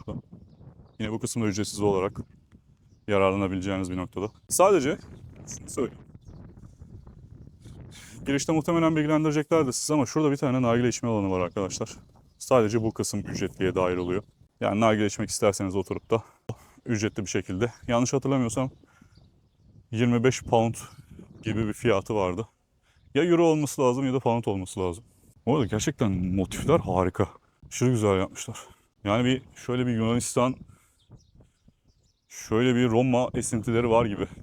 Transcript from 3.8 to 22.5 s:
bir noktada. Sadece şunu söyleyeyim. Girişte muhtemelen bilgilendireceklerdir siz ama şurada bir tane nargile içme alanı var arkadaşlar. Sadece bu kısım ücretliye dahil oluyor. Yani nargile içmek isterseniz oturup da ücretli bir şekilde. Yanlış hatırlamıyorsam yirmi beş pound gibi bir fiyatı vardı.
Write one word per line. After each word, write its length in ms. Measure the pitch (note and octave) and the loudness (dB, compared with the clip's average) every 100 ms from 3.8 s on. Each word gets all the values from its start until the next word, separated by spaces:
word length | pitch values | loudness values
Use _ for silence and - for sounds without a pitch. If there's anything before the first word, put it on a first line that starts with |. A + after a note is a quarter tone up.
| F#2 | -4
bir 60 | F2+ | -4
noktada. 340 | F2 - G#2 - - | -6 -6 -8 -8 -4
Sadece 500 | - F#3 F#3+ C3 F#3+ - - - - - - | 2 4 4 2 -4 -8 -20 -20 -20 -18 -16
şunu 120 | - | -10
söyleyeyim. 320 | - A#2+ - - - - - - - - - - - - - - - - - - - - - - - C3+ | -6 -6 -8 -20 -20 -20 -20 -20 -20 -20 -20 -20 -20 -20 -20 -20 -20 -20 -20 -20 -18 -20 -20 -20 -12 -6
Girişte 260 | C#3 - | -4 -2
muhtemelen 440 | D#3+ C#3+ E3 D#3+ D#3+ | -2 0 2 2 2
bilgilendireceklerdir 760 | D3+ D#3 D#3 D3 C#3+ E3 C#3 | 0 0 2 0 2 2 2
siz 180 | - - | -2 -2
ama 160 | D3+ B2 | 0 0
şurada 240 | D#3 D3+ | 0 0
bir 60 | C#3 | 0
tane 260 | C#3+ C3 | 0 0
nargile 260 | B2 A#2 A#2+ | 2 2 2
içme 200 | - A#2+ | 0 -2
alanı 220 | A2 G2 | 0 0
var 100 | F#2 | 0
arkadaşlar. 500 | F2 - F#2+ - A2+ - - - _ _ | -2 -2 -4 -4 -8 -10 -20 -20 _ _
Sadece 440 | - C3 G#2+ A#2 | 2 4 4 2
bu 100 | A2 | 0
kısım 280 | - G#2 G#2 | -2 -4 -4
ücretliye 540 | F#2+ - F#2+ - F#2+ | -6 -4 -6 -2 0
dahil 220 | F2+ F2+ F2+ | 2 2 0
oluyor. 260 | F2+ F#2 - _ _ _ | -2 -4 -6 _ _ _
Yani 200 | G#2+ G2 | -2 2
nargile 260 | A2+ G#2+ G#2 | 4 4 0
içmek 240 | - G2+ | -2 -6
isterseniz 460 | - G#2+ - G2 G2 | 0 2 2 -2 -4
oturup 340 | F#2 F2 - | -4 -8 -2
da 120 | A2+ - _ - - - _ - | -2 -2 _ -16 -16 -20 _ -4
ücretli 340 | A2 G#2+ - | -2 -2 -4
bir 80 | F#2+ | -4
şekilde. 420 | G#2 F#2 F#2 A#2 - - | -4 -4 -2 -4 -4 -2
Yanlış 240 | A#2 B2+ | 0 2
hatırlamıyorsam 580 | C#3 C#3 C3+ A#2+ C3+ C3 - _ _ _ _ - _ _ _ _ - _ | 0 0 0 -2 -2 -6 -8 _ _ _ _ -20 _ _ _ _ -20 _
yirmi 340 | A2 A#2+ A#2+ | 0 2 4
beş 180 | B2 - | 2 2
pound 320 | - A#2 A#2 A2+ - - - - - - | 2 2 2 -2 -12 -20 -20 -20 -20 -12
gibi 260 | A2 G#2+ A2 | -6 -4 -4
bir 40 | |
fiyatı 420 | - A#2+ G2 - | -2 2 2 0
vardı. 340 | G#2+ F#2 F2+ A2 | -2 0 -2 -8